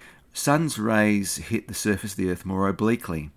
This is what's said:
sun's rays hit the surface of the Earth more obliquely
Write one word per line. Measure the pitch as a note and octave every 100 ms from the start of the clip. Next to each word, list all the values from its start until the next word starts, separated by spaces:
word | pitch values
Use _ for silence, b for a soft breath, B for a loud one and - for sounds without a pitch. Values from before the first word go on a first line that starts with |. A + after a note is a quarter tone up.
| B B B -
sun's | - D3+ D#3+ -
rays | G#2+ A2 G#2 G#2 F#2+ -
hit | F2 A2 -
the |
surface | G2 G#2+ F#2+ G#2
of | G2
the | F#2
Earth | F2 F#2+
more | F#2+ G2
obliquely | F2+ G#2+ A#2 - D#2+ D2+